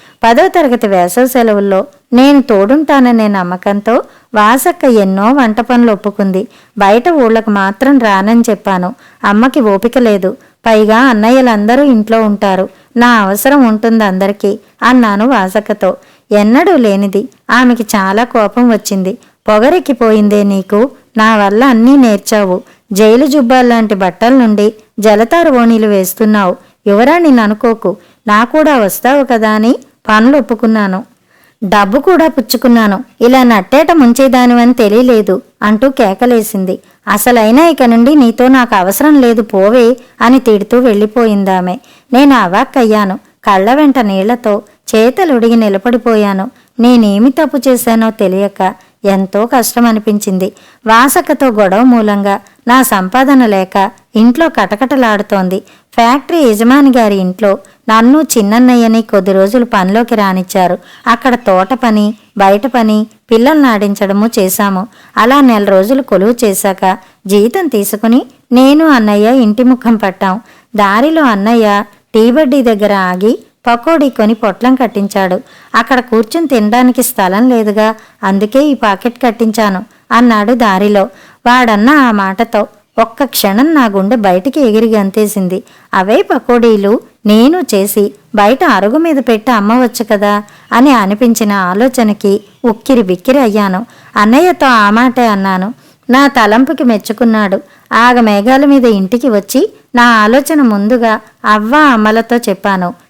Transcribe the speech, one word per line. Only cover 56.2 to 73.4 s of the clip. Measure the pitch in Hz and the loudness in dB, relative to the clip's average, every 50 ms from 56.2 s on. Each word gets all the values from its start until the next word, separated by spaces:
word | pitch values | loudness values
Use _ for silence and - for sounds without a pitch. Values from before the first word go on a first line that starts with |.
| - - 349 339 | -2 -4 -2 0
యజమాని | 302 240 214 202 226 233 262 294 285 277 247 254 | 2 2 0 2 2 2 4 4 4 2 2 2
గారి | 226 208 202 | 0 0 0
ఇంట్లో | 190 185 185 180 185 220 202 196 - - - _ _ _ - | -2 -2 -4 -4 -2 -2 -2 -2 -2 -6 -14 _ _ _ -2
నన్ను | 220 226 233 240 269 311 311 - - 240 | 0 2 4 4 2 2 0 0 -2 -2
చిన్నన్నయ్యని | 202 202 214 233 254 254 247 240 233 226 220 226 | 0 0 2 2 2 2 2 2 2 2 0 0
కొద్ది | 220 - - 202 185 196 190 | -2 0 -2 -2 0 0 0
రోజులు | 190 190 196 214 262 240 | 0 0 0 0 0 -2
పనిలోకి | 240 - 202 185 185 196 226 240 233 240 | 0 -2 -2 -2 0 0 -2 -2 -2 -2
రానిచ్చారు. | 220 202 196 185 185 180 185 - 196 185 175 175 180 - - - - - 240 | -2 -2 -2 -2 -4 -6 -4 -2 -2 0 0 -2 -4 -8 -14 -20 -8 -4 -2
అక్కడ | 233 233 - 262 247 | -2 -2 0 -2 -2
తోట | 240 240 220 190 180 190 190 262 | -2 0 0 0 0 0 -2 -4
పని, | 240 - 233 214 214 208 208 226 - _ _ _ 208 | -4 -2 -2 0 0 0 -2 -4 -8 _ _ _ 0
బయట | 196 196 196 202 208 262 | 0 2 2 0 -2 -2
పని, | 233 247 226 214 214 214 214 214 _ _ _ _ | -2 0 0 0 0 -2 -2 -6 _ _ _ _
పిల్లల్ని | 233 226 233 277 320 302 285 254 | 0 0 2 2 2 2 2 2
ఆడించడము | 226 202 208 202 202 - 208 190 196 202 208 233 226 233 | 0 0 -2 -4 -4 -4 -4 -2 -2 -2 -2 -2 -2 -2
చేశాము. | 190 185 190 - 208 202 196 185 190 - _ _ _ _ _ - | -2 -2 -2 -2 -2 -2 -2 -4 -6 -8 _ _ _ _ _ -2
అలా | 214 240 269 285 | 0 2 2 2
నెల | 277 254 233 208 202 | 2 2 2 2 0
రోజులు | 196 196 190 190 208 269 269 | 0 2 2 2 0 -2 -2
కొలువు | 277 - 214 180 190 220 240 240 - | -2 -2 -2 0 0 0 -2 0 -2
చేశాక | 214 190 190 - 202 190 - - 185 190 - - _ _ _ _ 196 | -2 -2 -2 -4 -4 -4 -2 -2 -2 -2 -4 -8 _ _ _ _ -2
జీతం | 196 208 202 240 - 381 370 302 | 0 0 0 0 -2 -4 -4 -4
తీసుకుని | 247 214 202 - - 202 - 226 226 269 - - _ _ _ _ | -4 -4 -4 -4 -6 -4 -2 0 0 0 -2 -4 _ _ _ _
నేను | 240 247 262 269 285 302 320 320 | 0 2 2 4 2 2 2 2
అన్నయ్య | 285 247 220 208 208 208 208 220 254 | 2 2 0 0 0 0 2 2 2
ఇంటి | 269 240 214 208 220 254 | 2 2 0 0 0 2
ముఖం | 247 262 240 - 226 233 | 2 0 0 0 -2 -2
పట్టాం. | 208 214 196 185 - 208 190 185 226 - _ _ _ _ _ - | 0 -2 -4 -4 -4 -4 -4 -4 -6 -8 _ _ _ _ _ -4
దారిలో | 208 202 196 196 220 254 311 320 320 302 | -2 0 0 0 0 0 0 0 0 0
అన్నయ్య | 254 214 196 196 220 240 233 220 208 202 202 - - _ _ _ _ - | 0 0 0 0 0 0 0 2 0 0 -2 -4 -6 _ _ _ _ 0
టీ | 220 220 240 | 0 2 2
బడ్డీ | 247 302 311 262 254 285 | 2 2 0 0 0 0
దగ్గర | 247 240 226 202 214 202 202 | 0 0 0 0 0 -2 -2
ఆగి | 196 190 180 180 185 196 220 277 - | -2 -2 -2 -4 -2 -2 -2 -2 -4